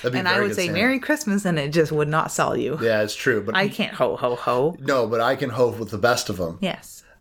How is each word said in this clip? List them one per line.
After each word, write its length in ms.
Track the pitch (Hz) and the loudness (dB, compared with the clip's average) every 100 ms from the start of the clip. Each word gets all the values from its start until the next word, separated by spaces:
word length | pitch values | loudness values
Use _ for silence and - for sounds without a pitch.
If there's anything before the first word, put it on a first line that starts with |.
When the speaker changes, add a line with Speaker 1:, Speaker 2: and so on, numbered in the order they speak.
Speaker 1:
That'd 100 | 123 | -2
be 80 | 127 | 0
Speaker 2:
And 80 | 185 | 0
I 40 | |
Speaker 1:
very 80 | 190 | 0
Speaker 2:
would 40 | 202 | 0
Speaker 1:
good 60 | 202 | 0
Speaker 2:
say, 80 | 180 | -2
Speaker 1:
Santa. 140 | 165 | 0
Speaker 2:
"Merry 200 | 240 269 | 2 0
Christmas," 460 | - 302 - 202 196 | 0 -2 0 0 2
and 120 | 165 | 0
it 120 | 143 | 2
just 240 | 156 156 | 2 2
would 160 | 151 147 | 2 2
not 200 | 156 - | 0 -2
sell 280 | - 143 117 | 0 0 0
you. 200 | 120 110 | -2 -2
Speaker 1:
Yeah, 200 | 113 107 | 0 2
it's 120 | 107 - | 0 0
true. 260 | - 113 | 0 0
But 140 | 101 113 | 0 0
Speaker 2:
I 140 | 202 | 0
can't 240 | - 185 | -2 -6
ho, 240 | - 123 - | 0 -2 0
ho, 180 | 123 123 | -2 -2
ho. 400 | - 123 147 175 | 0 2 2 -2
Speaker 1:
No, 260 | 135 135 113 | -2 0 2
but 140 | 113 | 2
I 160 | 117 135 | 2 2
can 140 | 139 | -2
ho 180 | 117 123 | 2 2
with 220 | 110 104 | 2 -6
the 60 | 107 | 0
best 300 | 117 120 - | 2 2 -2
of 120 | 92 | -4
'em. 160 | 85 87 | -4 -4
Speaker 2:
Yes. 440 | 190 - - - - - | -4 -6 -12 -20 -20 -20